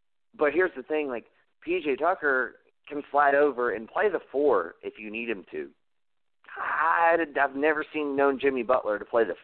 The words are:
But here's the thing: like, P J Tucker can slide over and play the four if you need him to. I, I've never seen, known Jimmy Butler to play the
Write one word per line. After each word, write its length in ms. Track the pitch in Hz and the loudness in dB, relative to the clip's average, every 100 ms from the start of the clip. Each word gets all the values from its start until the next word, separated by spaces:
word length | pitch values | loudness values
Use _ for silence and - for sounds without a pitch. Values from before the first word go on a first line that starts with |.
| _ _ _ 117 | _ _ _ -2
But 140 | 147 | 0
here's 180 | 151 185 135 | 2 -2 -2
the 80 | |
thing: 240 | 123 156 147 | -6 -4 -4
like, 160 | 120 - _ _ _ | -8 -12 _ _ _
P 200 | 151 180 | -6 -4
J 120 | 151 127 | -2 -2
Tucker 580 | 160 185 151 131 117 - _ _ - | -2 0 0 0 -2 -8 _ _ -12
can 140 | 143 139 | -12 -2
slide 240 | 143 143 | 2 4
over 380 | 143 147 120 120 | 4 2 2 -2
and 160 | 104 110 | -2 -6
play 200 | - 208 | -2 -2
the 120 | 160 - | -2 -4
four 460 | 131 147 104 82 - | 0 2 2 0 -8
if 140 | 98 107 | -12 -12
you 140 | 107 | -12
need 180 | 110 117 | -8 -6
him 160 | 101 82 | -8 -8
to. 180 | 80 71 _ _ _ _ _ _ _ - - | -10 -12 _ _ _ _ _ _ _ -18 -8
I, 600 | - 160 160 170 170 165 156 139 | -6 -2 0 4 4 4 0 0
I've 140 | 139 135 | -2 2
never 280 | 151 151 151 | 0 0 -4
seen, 220 | 151 147 | -4 -2
known 240 | 139 139 135 | 2 2 4
Jimmy 240 | 139 131 | 0 0
Butler 380 | 113 127 104 104 | 0 0 0 -4
to 40 | |
play 200 | 104 120 | 0 0
the 100 | 107 85 | 0 -2